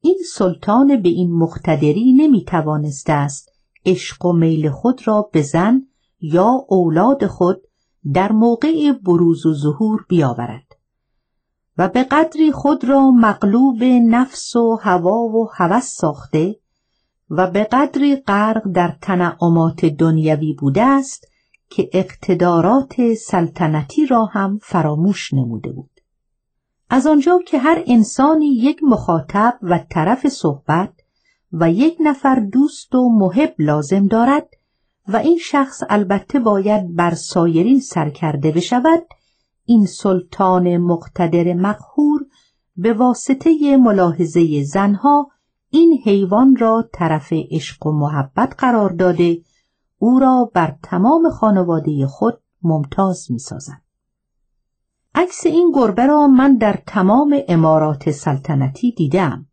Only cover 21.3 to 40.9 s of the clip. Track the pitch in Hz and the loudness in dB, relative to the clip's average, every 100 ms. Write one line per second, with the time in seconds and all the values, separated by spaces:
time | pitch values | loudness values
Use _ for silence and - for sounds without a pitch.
21.3 | _ _ _ _ - - 185 190 - - | _ _ _ _ -6 -4 -4 -4 -8 -4
22.3 | 170 175 170 170 254 269 - 240 220 - | 0 2 2 2 0 -2 -2 -2 -2 -4
23.3 | 190 165 - 165 151 143 - 294 240 220 | -4 -4 -4 -2 -2 -4 -4 0 0 0
24.3 | 208 196 208 - - 214 151 180 196 - | -4 -4 -6 -4 -2 -2 0 -2 -2 -4
25.3 | 139 120 110 - 131 135 _ _ _ _ | -4 -4 -8 -12 -16 -18 _ _ _ _
26.3 | _ _ _ _ _ _ 254 285 302 269 | _ _ _ _ _ _ 0 2 2 4
27.3 | 359 359 302 262 330 - 240 214 - 277 | 2 0 -2 0 0 2 2 2 0 2
28.3 | 320 302 254 254 320 302 226 - 165 139 | 2 2 0 0 0 0 0 0 -4 -2
29.3 | 202 226 240 180 170 - 170 160 262 285 | 0 0 -2 -4 -4 -2 -4 -2 -2 -4
30.3 | - 160 143 - 156 202 _ _ _ _ | -4 -4 -4 -2 -2 -2 _ _ _ _
31.3 | _ _ 165 165 175 302 330 302 277 269 | _ _ -2 0 2 0 0 -2 0 0
32.3 | 262 202 247 294 - - 254 247 226 190 | 0 0 0 0 -2 -4 0 2 2 2
33.3 | 214 311 - 151 151 143 190 196 220 247 | 0 -2 -2 -2 -2 -2 0 0 2 2
34.3 | 285 285 _ _ _ _ _ - 214 240 | 0 -4 _ _ _ _ _ -6 -2 0
35.3 | 339 - 285 269 - - 208 190 208 - | -2 0 -2 -2 -6 -4 -2 0 -4 -2
36.3 | 277 226 202 196 214 180 170 175 165 - | -2 0 0 0 -2 -2 -2 -2 -2 -4
37.3 | 185 170 160 196 269 - - 151 143 160 | -2 0 2 2 2 0 -6 -6 -4 -6
38.3 | 143 151 156 180 247 277 330 - _ _ | -2 -2 -2 -2 0 2 0 -2 _ _
39.3 | _ _ _ - 233 196 - 202 185 180 | _ _ _ 0 2 2 -2 -2 -2 -4
40.3 | - 190 180 175 175 175 | -2 0 2 2 0 0